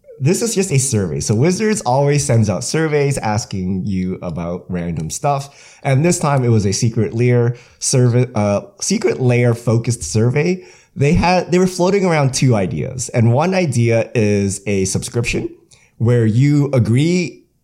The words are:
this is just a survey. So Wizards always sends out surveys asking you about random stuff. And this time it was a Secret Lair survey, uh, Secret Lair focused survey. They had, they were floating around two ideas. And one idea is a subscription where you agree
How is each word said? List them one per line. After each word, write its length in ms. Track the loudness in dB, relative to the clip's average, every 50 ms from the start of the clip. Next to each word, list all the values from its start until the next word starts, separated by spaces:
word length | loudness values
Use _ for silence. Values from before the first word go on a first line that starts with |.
| _ -20 -10 -4
this 220 | -2 0 0 0
is 120 | -2 -2 -2
just 180 | -2 -2 0
a 60 | 0
survey. 420 | 0 0 0 -2 -2 -2 -2 -4 -4
So 140 | -2 -2 0
Wizards 480 | 2 2 2 0 0 0 -2 -2 -2
always 440 | -2 -2 0 2 2 2 2 0 0
sends 240 | 2 2 2 2 2
out 140 | 0 -2 -4
surveys 540 | -4 -2 -2 0 0 0 0 0 0 -2
asking 680 | -2 -2 -2 -2 -2 -4 -6 -6 -6 -4 -4 -4 -4 -4
you 340 | -4 -4 -4 -4 -4 -6 -6
about 480 | -8 -8 -8 -6 -6 -6 -8 -8 -8 -8
random 400 | -8 -6 -6 -6 -6 -6 -6 -8
stuff. 680 | -8 -6 -4 -2 -2 -4 -6 -10 -18 -20 -20 -20 -20 -8
And 240 | -4 -2 0 2 2
this 140 | 0 0 0
time 240 | 0 0 0 0 2
it 60 | 2
was 160 | 2 2 2
a 60 | 0
Secret 420 | 0 0 0 0 0 0 -2 -2 0
Lair 440 | 0 2 2 4 4 2 2 -2 -4 -10 -20 _ _
survey, 480 | -4 0 2 2 4 4 4 2 0 0 -2
uh, 260 | -2 0 0 0 -2 -2 -6 -12 -10
Secret 400 | -4 -4 -2 0 0 -2 0 0
Lair 340 | 0 0 2 2 2 2 0
focused 500 | 0 0 0 0 0 0 -2 -4 -4 -6
survey. 640 | -2 0 0 2 2 2 0 0 0 -2 -4 -6 -14 -20 -20 _ _ _
They 180 | -2 0 2 2
had, 380 | 2 2 2 2 2 2 2
they 60 | 2
were 100 | 2 2
floating 380 | 2 2 0 0 2 2 2 2
around 300 | 2 2 2 0 0 0
two 200 | 2 2 2 2
ideas. 540 | 2 0 -2 -4 -6 -6 -6 -8 -8 -8 -4
And 240 | 0 2 2 4 4
one 220 | 2 2 2 0
idea 560 | 0 0 0 0 0 2 2 2 0 0 0 0
is 480 | 0 0 2 2 2 0 -2 -4 -6 -4
a 180 | -4 -2 -2 -2
subscription 680 | -2 -2 -4 -6 -4 -4 -4 -4 -2 -4 -4 -6 -8 -10 -16 _ _ -20 _ _ _ _
where 300 | -2 0 2 2 2 2
you 420 | 2 2 2 2 4 4 2 2 2 2
agree 760 | 0 2 2 2 2 2 2 0 0 -2 -4 -8 -14 _ _ _ _